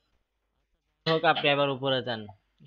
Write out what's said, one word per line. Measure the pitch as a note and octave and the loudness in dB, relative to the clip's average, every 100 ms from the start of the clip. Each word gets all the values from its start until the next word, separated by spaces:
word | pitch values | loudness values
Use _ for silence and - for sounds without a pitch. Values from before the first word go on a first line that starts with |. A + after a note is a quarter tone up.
| _ _ _ _ _ _ _ _ _ _ D#3+ | _ _ _ _ _ _ _ _ _ _ -2
হোক, | D#3+ | 2
আপনি | D#3+ C#3+ D3 | 2 2 2
আবার | C#3+ C#3+ | 2 0
উপরে | C3 C3+ C3 | -2 -2 -2
যান। | A#2+ A2+ G#2 G2 _ _ | -4 -8 -10 -20 _ _